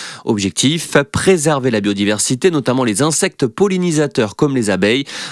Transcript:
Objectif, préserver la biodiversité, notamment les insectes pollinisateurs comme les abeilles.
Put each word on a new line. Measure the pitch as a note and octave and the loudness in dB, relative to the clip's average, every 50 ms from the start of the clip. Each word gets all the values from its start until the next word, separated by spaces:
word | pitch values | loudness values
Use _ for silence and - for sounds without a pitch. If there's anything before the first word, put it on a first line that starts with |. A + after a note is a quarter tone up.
| - - - - - | -14 -14 -14 -10 -4
Objectif, | - A2+ G2+ G2 F#2+ - - - C3+ E3 E3 - - - D3 C#3 - | -2 -2 0 0 -2 -2 0 0 0 0 0 -4 0 0 0 0 0
préserver | - - - F#3 F#3+ E3 C#3 D#3+ D3+ C3+ B2 C3 | -4 0 2 2 2 4 2 0 0 0 0 0
la | A2+ G#2+ | 0 0
biodiversité, | G2+ G#2 G2+ G2 G2+ G2+ G#2+ G#2 - - C3+ B2 - F#3 | 0 0 0 0 0 0 0 0 0 -2 -2 0 0 2
notamment | E3 C#3+ A#2 - B2 C3 B2+ | 2 2 0 0 0 0 0
les | A#2 G2+ F#2 | 0 0 0
insectes | C#3+ D#3 D3 - G3 F#3 - - C#3+ | 0 0 0 0 -2 -2 -2 -2 -4
pollinisateurs | A#2 - - F#3+ G3+ F#3 F3+ F3+ F3 D#3 D3+ D3 C3+ - C3+ A2+ G2+ - | -2 0 2 2 2 2 0 0 0 0 0 0 0 0 -2 -2 -2 0
comme | - D3+ D3 C3+ | -2 0 0 0
les | B2+ A2 G#2 | 0 0 0
abeilles. | G2 F#2 G2 G#2 A#2+ C#3 C#3+ - - - - - | 0 2 2 2 2 0 -2 -6 -10 -12 -12 -12